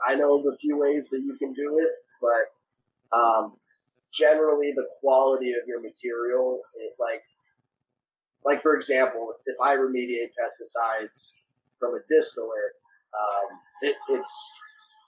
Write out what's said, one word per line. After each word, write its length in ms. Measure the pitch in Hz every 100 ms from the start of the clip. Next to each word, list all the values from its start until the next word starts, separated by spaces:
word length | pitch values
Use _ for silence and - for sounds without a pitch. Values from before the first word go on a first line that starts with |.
| 127
I 80 |
know 240 | 139 143 143
of 80 | 139
a 100 | 123
few 220 | 147 147
ways 320 | 143 147 131
that 100 | 135
you 140 | 139 131
can 160 | 135
do 260 | 135 147 156
it, 100 | 165 - - _
but, 960 | 117 113 110 _ _ _ _ _ - 117
um, 440 | 117 110 107 - _ _ _ _ _
generally 640 | - 151 156 156 147 143
the 160 | 135 123 -
quality 520 | 135 131 135 131 123
of 140 | 120 120
your 120 | 117
material, 800 | 110 - 123 117 120 127 127 127 - 113
it, 160 | 110 -
like, 240 | 113 - - _ _ _ _ _ _ _ _ _ _ _
like, 200 | 143 143
for 120 | 156
example, 640 | 139 139 131 127 117 117 -
if 160 | 135 -
I 160 | 135 135
remediate 560 | 131 123 120 120 117
pesticides 1040 | - 117 - - - 113 110 107 - - - - - - -
from 160 | 120
a 60 | 120 -
distillate, 640 | 156 151 120 113 107 104 - _ _ _ 107
um, 420 | 104 101 - - _ -
it, 140 | 143 - -
it's, 440 | 131 - - - - - _ _ _